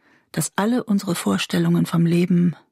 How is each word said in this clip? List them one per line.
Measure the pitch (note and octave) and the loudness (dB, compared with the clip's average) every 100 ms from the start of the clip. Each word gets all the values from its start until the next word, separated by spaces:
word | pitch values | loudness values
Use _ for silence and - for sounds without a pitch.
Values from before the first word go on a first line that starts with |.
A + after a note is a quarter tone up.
| _ _ _ | _ _ _
dass | - - - | -6 -4 -2
alle | G#3 B3 | 0 0
unsere | - G3+ F#3+ | 0 -2 -2
Vorstellungen | F3 G3+ G3 - F3+ E3+ E3+ E3+ | -4 -2 -2 -2 -2 0 0 0
vom | E3+ | 2
Leben | E3+ E3+ F3+ F3 F3 - _ | 2 2 2 2 2 -2 _